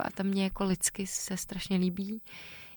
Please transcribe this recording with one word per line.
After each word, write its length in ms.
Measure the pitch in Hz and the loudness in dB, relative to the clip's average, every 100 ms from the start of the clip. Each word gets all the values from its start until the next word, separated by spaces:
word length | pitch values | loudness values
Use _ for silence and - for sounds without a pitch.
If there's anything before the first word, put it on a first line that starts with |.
| - | 0
a 40 | |
ta 100 | - | 0
mě 200 | 196 196 | 2 4
jako 220 | 190 - 196 | 2 2 2
lidsky 420 | 185 - - 190 | 4 2 -2 -4
se 300 | - - 190 | -4 -4 -4
strašně 400 | - 185 - 185 | -4 -6 2 4
líbí. 440 | 180 180 196 220 - - - - - | 4 2 -4 -6 -10 -18 -16 -18 -18